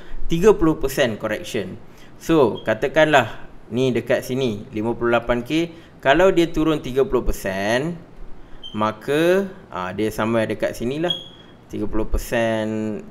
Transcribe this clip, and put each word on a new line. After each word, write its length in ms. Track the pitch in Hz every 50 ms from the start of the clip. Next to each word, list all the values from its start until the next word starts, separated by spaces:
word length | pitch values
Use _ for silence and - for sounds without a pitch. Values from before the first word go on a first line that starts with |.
| - - - - - -
tiga 240 | 170 165 180 220
puluh 240 | 196 196 170 160 156
persen 400 | 156 - 139 - - 139 117 107
correction. 640 | - - 110 107 - - - - 110 95 92 - - - - - - - - - -
So, 440 | - - 165 156 135 110 101 - - -
katakanlah 800 | 110 - - 139 131 156 156 151 151 139 117 107 - - - - - - - -
ni 240 | 110 120 131 131 120
dekat 320 | 117 113 - 127 110 - -
sini, 400 | 127 131 135 120 104 101 - - -
lima 160 | 107 107 117
puluh 240 | 117 117 120 117 117
lapan 240 | 117 117 - 120 120 120
K. 280 | - 151 160 170 170 - - - - - - -
Kalau 280 | 131 143 160 185 196 -
dia 160 | 165 170 160
turun 320 | - 151 156 156 156 - -
tiga 240 | 135 123 135 135 -
puluh 160 | - 120 110
persen, 720 | 101 101 - - 98 92 95 98 104 117 127 143 170 175 165 - - - - - - - - - - - - - - -
maka, 720 | 107 107 107 107 - - - 143 147 165 175 185 190 196 190 - - - -
ah, 240 | - 90 90 90 92
dia 160 | 98 107 110
somewhere 360 | 107 - 110 110 117 113 110 110
dekat 280 | 110 - - 95 -
sinilah. 400 | - 117 120 139 151 165 175 - - - - - - - - - - -
Tiga 260 | - - 107 104 101
puluh 160 | - 107 110 107
persen, 920 | - 117 - - 127 117 113 113 113 110 110 107 110 110 107 110 107 - - -